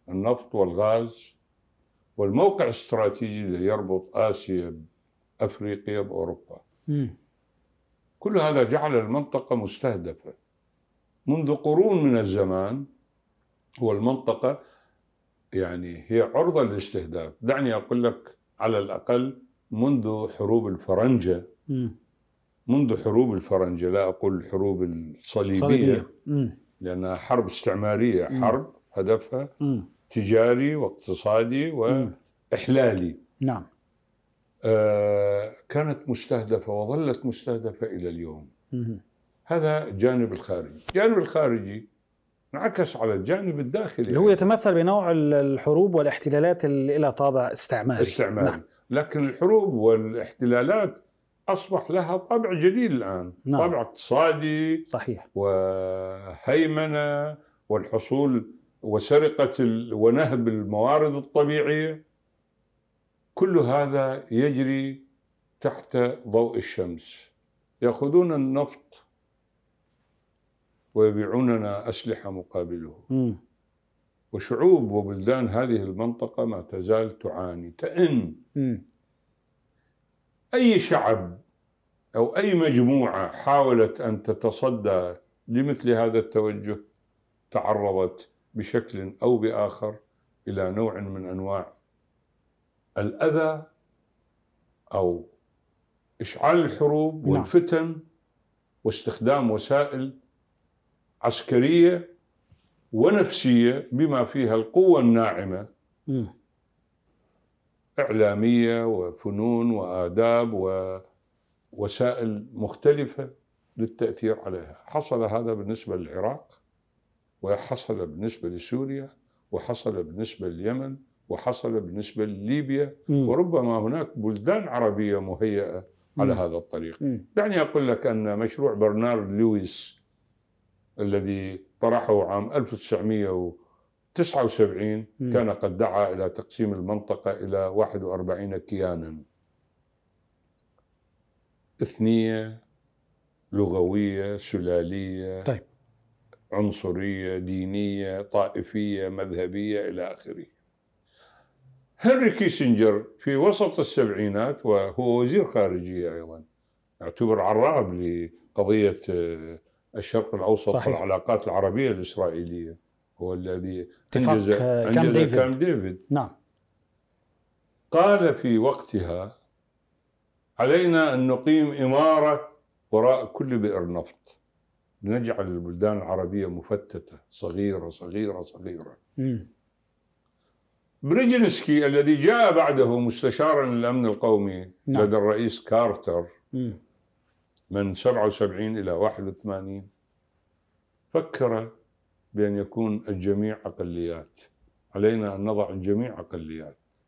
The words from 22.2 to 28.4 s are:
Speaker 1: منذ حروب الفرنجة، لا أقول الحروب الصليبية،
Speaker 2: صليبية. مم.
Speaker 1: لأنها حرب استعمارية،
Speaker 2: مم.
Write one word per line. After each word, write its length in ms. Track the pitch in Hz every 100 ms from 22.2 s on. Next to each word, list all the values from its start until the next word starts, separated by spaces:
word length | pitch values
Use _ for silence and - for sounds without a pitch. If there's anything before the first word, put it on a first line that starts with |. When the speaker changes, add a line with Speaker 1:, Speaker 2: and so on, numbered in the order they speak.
| _ _ _ _ -
Speaker 1:
منذ 360 | 135 131 110
حروب 300 | 113 107 127
الفرنجة، 560 | 95 - 95 90 87 90
لا 180 | 98 95
أقول 300 | 92 98 90
الحروب 460 | 85 95 98 90
الصليبية، 720 | 90 82 80 76 - 107 98 95
Speaker 2:
صليبية. 500 | 143 131 135 113 87 - -
مم. 320 | 147 120 - _ -
Speaker 1:
لأنها 340 | 90 92 92 90
حرب 300 | - 123 92
استعمارية، 840 | - 110 98 104 107 120 92 -
Speaker 2:
مم. 180 | 131